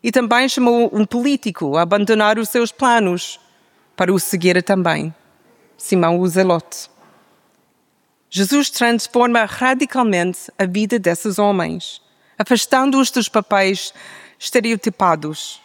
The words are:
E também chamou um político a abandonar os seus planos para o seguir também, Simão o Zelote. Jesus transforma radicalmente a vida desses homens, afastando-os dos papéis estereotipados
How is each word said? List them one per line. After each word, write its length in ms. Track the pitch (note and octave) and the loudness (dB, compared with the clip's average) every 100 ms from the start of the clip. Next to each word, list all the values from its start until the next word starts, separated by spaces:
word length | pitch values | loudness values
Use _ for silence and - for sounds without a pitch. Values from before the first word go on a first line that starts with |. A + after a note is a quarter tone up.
E 100 | A#3 | 0
também 360 | B3+ A#3 A#3+ C4 | 0 2 2 2
chamou 420 | C4 B3 A#3+ A#3 | 2 2 4 2
um 120 | G#3 G#3 | 2 0
político 680 | A#3+ B3+ C#4 G#3+ - D3+ D3+ | 0 0 -2 -4 -6 -2 0
a 60 | |
abandonar 560 | E3+ G#3 G#3 A3 G#3 A3 | 2 2 2 2 2 2
os 100 | A3 | 0
seus 220 | A#3+ A#3 | -2 -2
planos 680 | - C4 A#3 G3 F3 - - _ _ _ _ _ - | 0 2 2 2 -2 -6 -16 _ _ _ _ _ -4
para 160 | F3+ | 0
o 60 | F#3+ | 0
seguir 440 | - F#3 F3+ F3+ | 0 0 2 2
também, 520 | F3 F#3+ F3 D#3 D#3 - _ _ _ _ _ _ | 2 0 0 -2 -4 -10 _ _ _ _ _ _
Simão 420 | - F#3 E3 F3 | -2 2 2 2
o 80 | F3+ | 0
Zelote. 640 | F3 F#3 E3+ - - - _ _ _ _ _ _ _ _ _ _ _ _ _ _ | 2 2 0 -4 -18 -18 _ _ _ _ _ _ _ _ _ _ _ _ _ _
Jesus 420 | F3+ G3 C#4+ C#4 | -4 0 2 0
transforma 760 | - A#3 A#3 - B3 A#3+ A#3 | 0 0 0 -2 0 2 2
radicalmente 1040 | G#3+ - B3+ C4 C#4 C4 A3+ F3+ F3 F3+ - - | -2 -2 -2 0 -2 0 0 2 -2 -4 -14 -4
a 80 | F#3+ | -2
vida 320 | F#3+ G#3+ A#3+ | -2 0 0
desses 400 | F3+ E3+ A3 F#3+ | 0 -2 -4 0
homens, 640 | G3+ G3 D#3+ E3+ - - _ _ _ - | 0 0 -2 -6 -12 -18 _ _ _ -8
afastando-os 720 | G#3 A#3+ - C4 C#4 C4+ C4 | 0 0 2 2 2 2 2
dos 180 | B3 G#3 | 0 0
papéis 680 | A3 G3+ G3+ F#3+ F#3+ - - - - - _ | -2 0 2 2 -2 -8 -16 -20 -20 -20 _
estereotipados 1200 | - B3 A3+ A3+ A3+ - F#3 D#3+ D3+ D#3 - - | -2 -2 0 -2 -4 0 0 0 -4 -10 -14 -16